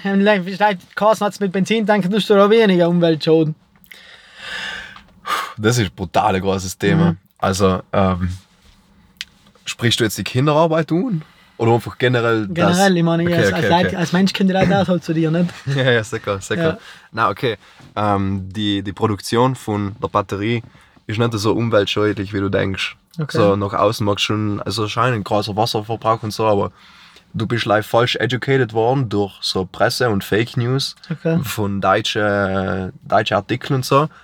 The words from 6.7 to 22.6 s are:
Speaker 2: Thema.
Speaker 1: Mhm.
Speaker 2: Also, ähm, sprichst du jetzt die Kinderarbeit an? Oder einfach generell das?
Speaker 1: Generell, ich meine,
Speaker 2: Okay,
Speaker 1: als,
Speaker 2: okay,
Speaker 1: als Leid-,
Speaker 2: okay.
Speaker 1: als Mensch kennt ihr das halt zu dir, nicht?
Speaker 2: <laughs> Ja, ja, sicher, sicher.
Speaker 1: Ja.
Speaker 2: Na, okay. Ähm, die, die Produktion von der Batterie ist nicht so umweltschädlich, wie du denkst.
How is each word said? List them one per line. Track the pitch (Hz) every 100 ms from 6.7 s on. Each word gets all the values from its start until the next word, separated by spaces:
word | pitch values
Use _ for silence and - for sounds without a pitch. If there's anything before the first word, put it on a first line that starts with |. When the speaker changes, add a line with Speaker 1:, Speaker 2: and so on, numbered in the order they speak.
| -
Speaker 2:
Thema. | 101 80 85
Speaker 1:
Mhm. | 165 _ _
Speaker 2:
Also, | 98 95 98 92 -
ähm, | 98 95 90 90 92 - _ _ _ _ _ _ - - _ _ _ -
sprichst | - 117 -
du |
jetzt | 123 -
die |
Kinderarbeit | 98 127 147 151 165 160 160
an? | 165 254 170 - _ _ -
Oder | 113
einfach | 117 107 -
generell | 127 123 117 113 101
das? | 165
Speaker 1:
Generell, | 175 180 196 175
ich |
meine, | 165 165
Speaker 2:
Okay, | 175 170
Speaker 1:
als, | -
Speaker 2:
okay, | 180
Speaker 1:
als | 110
Leid-, | 170 185
Speaker 2:
okay. | 185
Speaker 1:
als | 170
Mensch | 180 196
kennt | - 190
ihr | 185 180
das | 196 180
halt | 180
zu | -
dir, | 165 160
nicht? | 165 175 -
Speaker 2:
<laughs> | - 139
Ja, | 127
ja, | 120
sicher, | 107 110 - 98
sicher. | - 113
Speaker 1:
Ja. | 165 185 - - -
Speaker 2:
Na, | 110 110
okay. | - 127 - - - - -
Ähm, | 104 101 98 98 95
die, | 98 104 101
die | 98
Produktion | 90 107 101 - 117 127 127
von | - 104 101 104
der | -
Batterie | 104 98 98 107 117 - - _ _ -
ist | 107
nicht | 120
so | 113 107
umweltschädlich, | 101 117 107 98 - 104 101 101
wie | 101
du | 98
denkst. | 98